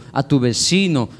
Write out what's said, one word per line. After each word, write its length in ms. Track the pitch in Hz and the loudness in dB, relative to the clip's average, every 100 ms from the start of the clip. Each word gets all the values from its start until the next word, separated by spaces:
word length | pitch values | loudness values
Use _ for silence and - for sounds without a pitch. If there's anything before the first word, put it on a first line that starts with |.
| - | -8
a 120 | - | -6
tu 160 | 139 143 | 0 0
vecino, 680 | 123 110 - 180 190 143 110 - | 0 -2 0 0 2 0 -4 -8